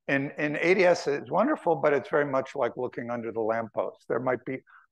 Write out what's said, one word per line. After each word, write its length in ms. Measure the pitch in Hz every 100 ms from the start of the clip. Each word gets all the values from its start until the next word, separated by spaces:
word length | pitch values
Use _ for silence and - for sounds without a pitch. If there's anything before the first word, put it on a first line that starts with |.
| -
In, 240 | 139 143 -
in 200 | 151 151
A 180 | 170
D 100 | 196
S, 220 | 180 170 147
it's 240 | 143 131
wonderful, 460 | 170 262 311 170 151
but 160 | 147
it's 160 | 139 -
very 160 | 151
much 320 | 143 135 131 143
like 160 | 117 -
looking 320 | 123 - 120
under 220 | 120 113
the 100 | 110
lamppost. 640 | 110 113 110 - - - -
There 100 | 135
might 260 | 127 123
be 140 | - 131 - - _